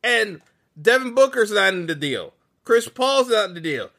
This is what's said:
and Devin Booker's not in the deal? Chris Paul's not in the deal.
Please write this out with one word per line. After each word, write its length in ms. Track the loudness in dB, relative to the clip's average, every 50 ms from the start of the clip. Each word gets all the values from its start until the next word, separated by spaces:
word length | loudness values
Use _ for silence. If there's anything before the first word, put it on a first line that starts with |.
| -4
and 380 | 0 0 0 0 -2 -6 -14 _ _ _ _ _ _ _ -2
Devin 340 | 2 2 4 2 2 0 2
Booker's 360 | 2 2 2 4 0 -2 0
not 240 | 2 2 2 2 0
in 120 | -2 -4
the 80 | -6 -6
deal? 380 | -6 -4 -6 -6 -6 -8 -10 _ _ _ _ _ _ _
Chris 240 | 2 2 2 2 -2
Paul's 400 | -6 -2 -2 0 2 2 2 2
not 200 | 2 0 0 -2
in 60 | -6
the 60 | -8
deal. 300 | -6 -6 -6 -6 -6 -10 _